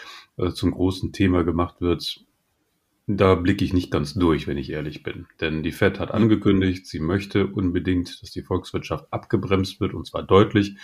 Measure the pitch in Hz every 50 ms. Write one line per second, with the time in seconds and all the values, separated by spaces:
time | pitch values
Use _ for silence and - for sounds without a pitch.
0 | - - - - - _ _ - - 87 - - 95 87 - - 92 92 92 -
1 | - - - - 101 92 90 87 82 87 80 87 85 - - - 90 87 85 73
2 | - - - - _ _ _ _ _ _ _ _ _ _ _ _ _ _ _ _
3 | _ - 101 98 101 95 92 85 87 90 101 - - - 92 87 85 - - 78
4 | 73 73 - - 87 82 78 71 - 76 67 71 69 73 76 76 73 76 73 -
5 | - - - 92 90 - _ - 82 78 78 78 78 80 78 - 104 92 - -
6 | 85 - - 107 110 110 107 101 - 104 98 95 95 92 87 87 - - - 78
7 | 78 82 95 101 101 - - 104 98 98 - 107 95 87 85 92 - 92 92 90
8 | 87 - - - - - - - - - 95 87 - - - - - - 80 76
9 | - _ - - - - - 101 - 92 98 95 95 - - - 98 92 - 87
10 | - - - 80 76 - 95 98 107 107 - 104 101 101 101 -